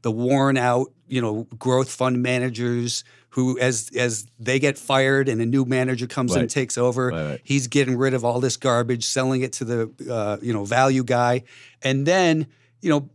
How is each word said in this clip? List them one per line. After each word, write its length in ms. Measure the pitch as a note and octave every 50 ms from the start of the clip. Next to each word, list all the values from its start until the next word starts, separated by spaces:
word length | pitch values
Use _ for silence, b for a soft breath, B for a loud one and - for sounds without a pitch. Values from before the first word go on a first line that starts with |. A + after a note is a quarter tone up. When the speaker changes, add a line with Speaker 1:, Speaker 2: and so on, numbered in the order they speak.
| -
Speaker 1:
The 60 | A#2+
worn 440 | A2 A2+ A#2+ B2+ C#3 C#3 C3+ C#3 C3+
out, 300 | C3 B2 B2 A#2+ B2 C3 - _ _ _ -
you 120 | C3+ B2+
know, 260 | A#2+ A2 G#2+ A2 A#2+ _ - A2+
growth 320 | - B2+ B2+ C3 C3+ C3
fund 320 | - - C3 B2+ B2 B2 B2
managers 800 | B2+ B2+ B2+ C3 B2+ A#2+ A2+ A#2+ A#2+ A#2+ A#2+ A#2+ A#2+ A#2 - b b b b b b
who, 280 | - C3 B2+ B2+ B2+ B2
as, 300 | B2+ C3 B2 A2+ - - -
as 320 | B2 B2 A#2+ A2+ A2 - - _ -
they 180 | A2+ B2 C3
get 200 | C3+ C#3 - C3+
fired 500 | - - - C3+ C3+ C3+ C3+ C3+ C#3 C3+
and 140 | C3+ A#2+ A2
a 40 | A#2
new 200 | A#2 B2 C#3 C3
manager 420 | B2 C3+ B2+ B2+ B2+ B2+ A#2 B2+
comes 240 | B2 - C#3+ - B2
in 80 | - E3+
and 40 | C#3+
Speaker 2:
Right. 60 | A2+
Speaker 1:
takes 280 | - C#3+ B2+ - -
over, 300 | A#2+ B2 B2 A#2+ B2+ B2+ B2+
Speaker 2:
Right, 140 | D#2+ E2 D#2 D2+
right. 100 | C3 B2+ _
Speaker 1:
he's 240 | - C#3 C#3 B2+
getting 300 | A#2 A2+ C#3+ C#3 B2 B2+
rid 160 | A#2+ C3+ C3+ C3
of 100 | B2+ A#2
all 160 | A#2+ A#2 B2+
this 160 | B2+ B2+ -
garbage, 480 | - - C3 A#2+ A#2 A#2 A#2 B2 A#2+ -
selling 380 | - - C3+ C3 C3 C3 B2+
it 100 | B2+ B2 -
to 120 | - C3
the, 260 | A2+ A#2+ A#2 A2+ A2+ - _ B2+ B2+
uh, 280 | A#2+ A2+ G#2 G#2 G#2 -
you 120 | G#2+ A#2+ A#2
know, 100 | G#2 G2+
value 400 | G2 A2+ B2+ C3 C3+ C3 C3 B2+
guy. 400 | B2 B2 A#2+ A#2+ A#2+ B2 B2 - B B B B B B B
And 240 | - C3 C3+ C3+ C#3
then, 420 | D#3+ F3+ F#3+ F3+ E3+ D#3+ D#3+ D3+ b b b b b b _
you 80 | - F3
know 200 | D3+ D3 C#3 -